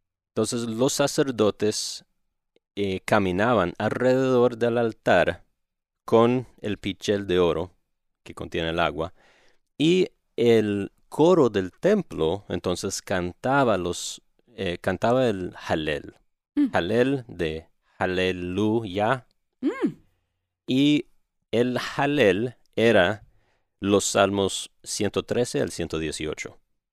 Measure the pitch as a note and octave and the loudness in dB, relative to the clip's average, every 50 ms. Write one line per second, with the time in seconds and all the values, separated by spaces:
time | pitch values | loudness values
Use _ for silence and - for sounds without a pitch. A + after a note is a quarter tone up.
0 | _ _ _ _ _ _ - A2 A2 A2 B2+ A#2 A#2 A#2 A2 A2+ B2+ C#3+ - - | _ _ _ _ _ _ -4 -4 -4 -2 -4 -6 -6 -6 -2 0 0 0 0 0
1 | C#3+ C#3 - - D3 C#3 B2 G#2+ G#2+ G2+ - - G#2 G#2+ G#2+ - - - - - | -2 0 0 0 -2 0 0 2 2 2 2 0 -2 -2 -2 -2 -6 -8 -10 -12
2 | - _ _ _ _ _ _ _ _ _ _ _ _ _ - G2+ G2+ G2 F#2+ F#2 | -16 _ _ _ _ _ _ _ _ _ _ _ _ _ -8 -6 -4 -4 -4 -4
3 | - - A#2 G#2+ G2 F#2 F2+ F#2 G#2 B2 B2 G#2 F2 E2+ - - G#2 A2 - - | -2 2 2 2 2 2 0 0 2 2 2 2 0 0 -2 -4 -4 -4 -2 0
4 | B2 B2+ B2+ C3 C3+ C3 C3 B2 A#2+ B2 B2 A2+ A#2+ A#2+ A#2 A#2+ A#2 A2+ G#2+ _ | 0 0 2 2 2 2 2 4 2 2 0 0 -2 -2 0 0 -2 -4 -4 _
5 | - - G#2+ F2+ D#2 E2+ F2 - _ _ _ _ _ _ _ _ _ _ _ _ | 0 2 4 4 4 2 -2 -6 _ _ _ _ _ _ _ _ _ _ _ _
6 | _ - A#2+ A2+ A#2 A#2+ B2 B2+ A#2+ - _ _ - G#2+ G2 - - G#2 F#2 - | _ 2 4 4 6 4 2 0 -4 -8 _ _ -8 -8 -8 -6 -6 -8 -8 -6
7 | - - G#2 G2+ G2+ G2 F2+ F2+ F2+ E2+ D#2 D#2+ F2+ F2+ _ _ _ _ _ _ | -2 -2 -2 -2 0 0 2 2 4 2 2 -2 -4 -8 _ _ _ _ _ _
8 | _ _ _ _ - - E2+ - E2+ E2 - E2+ E2 E2 E2 E2+ E2+ D#2 D2+ D#2 | _ _ _ _ -20 -18 -14 -12 -12 -8 -6 -4 -4 -2 -2 0 0 0 -2 -4
9 | D#2+ E2+ - _ _ _ _ _ _ _ _ _ _ _ _ - C#3 E3 F3+ F#3 | -8 -8 -10 _ _ _ _ _ _ _ _ _ _ _ _ -2 0 2 2 2
10 | F3+ - _ _ _ _ _ - A#2 A#2+ A2+ A2 G#2+ G#2 G2+ G2+ G2 - _ _ | 0 -2 _ _ _ _ _ 0 2 4 4 4 4 2 0 -2 -4 -6 _ _
11 | _ - - - D3+ E3+ F#3 E3+ C#3 A#2 G#2 G2 F#2+ F2+ - _ - F3 G#3+ G#3 | _ -6 0 4 4 6 6 6 4 4 2 0 -4 -4 -6 _ 0 0 0 0
12 | - - D#2+ E2 D#2+ D#2 F2+ G2+ - - G2 F2 - F#2 F2+ - - G2 - - | -2 -4 -4 -2 0 0 -2 -2 -6 -6 -6 -4 -4 -4 -4 -4 -4 -6 -6 -8
13 | - - G2+ F#2 F2 F2+ F2 _ - B2 C3+ C#3+ C3+ A#2+ G#2 F#2 F2 F2+ F2 - | -6 -4 -4 -4 -4 -4 -6 _ -2 0 2 2 2 2 2 0 0 -4 -6 -6
14 | - - - - _ _ _ _ _ _ A#2 G2+ G2 F2+ F2 - - G2 F#2 F2 | -8 -12 -12 -14 _ _ _ _ _ _ _ -8 -6 -6 -6 -4 -4 -4 -4 0
15 | - A#2 B2 C3 C3 A#2 G#2 F#2+ F2+ - - - - - G2 E2 D2+ D#2 D2 - | 0 0 2 2 0 0 -2 -4 -6 -10 -10 -10 -6 -4 -2 -2 -2 -2 -4 -6
16 | - - - _ _ _ _ _ _ _ - C#4+ D4 A3+ - F#2 E2+ F2+ A2 A#2+ | -6 -12 -20 _ _ _ _ _ _ _ -2 -2 0 0 0 0 0 2 2 2
17 | B2 C3+ C#3+ C3+ A#2 A#2+ G#2 F2+ E2+ D#2 D#2 D#2+ - _ _ _ _ _ _ - | 2 2 0 -4 -6 -8 -6 -4 -4 -4 -4 -6 -10 _ _ _ _ _ _ -4
18 | G2 F#2 F#2 F#2 F#2 F#2 F#2 F2+ F2+ F2+ F2+ G2 G#2+ G#2+ A2 A#2 A2+ G2 F2 G2+ | -4 -2 0 0 0 0 0 -2 -4 -6 -2 -2 0 0 0 -2 -4 -4 -4 -2
19 | G#2 A2+ C3+ B2+ - _ _ _ _ _ _ - - D4 A#4 C5+ A4+ A3+ - - | 0 0 -2 -4 -6 _ _ _ _ _ _ -8 -6 -6 -4 -4 -4 -6 -6 -8
20 | _ _ _ _ _ _ _ _ _ _ _ _ _ - B2+ C3 C#3+ D3 D3 D3 | _ _ _ _ _ _ _ _ _ _ _ _ _ -2 0 2 2 2 2 0
21 | - _ _ _ _ _ _ _ _ _ - A2+ B2 B2+ B2 B2 - - - - | -2 _ _ _ _ _ _ _ _ _ 0 0 0 0 -2 -6 -6 -6 -4 -2
22 | C#3 C#3+ D3 D3 A#2+ G2 F2+ G2 A#2 B2+ - _ _ _ - - A2 A#2 A2 G2+ | -2 0 2 4 4 4 4 2 0 -4 -8 _ _ _ -2 2 4 4 6 6
23 | F2 F#2 G#2+ G#2 - - _ _ _ _ _ _ _ _ _ - F#2+ G2 G2+ G2 | 4 4 2 -4 -10 -20 _ _ _ _ _ _ _ _ _ -4 0 2 2 2
24 | - - - G#2+ G2+ G2 G2+ G2 G2 F#2 - - - - _ _ - - - - | 2 2 2 2 2 2 2 0 0 -2 -2 -6 -10 -12 _ _ -14 -10 -6 -4
25 | G#2 G2 - G2 - - G#2+ A#2 B2 - - D3 B2 F#2+ - - E2+ D#2+ - D#2+ | -4 -2 -2 -4 -4 -2 -2 -2 -2 -2 -2 -4 -4 -4 -6 -8 -8 -6 -6 -6
26 | D#2+ D2+ C#2+ - D2+ D2+ D#2 - - - - - _ _ _ _ _ _ | -6 -6 -6 -6 -8 -8 -8 -8 -12 -14 -16 -20 _ _ _ _ _ _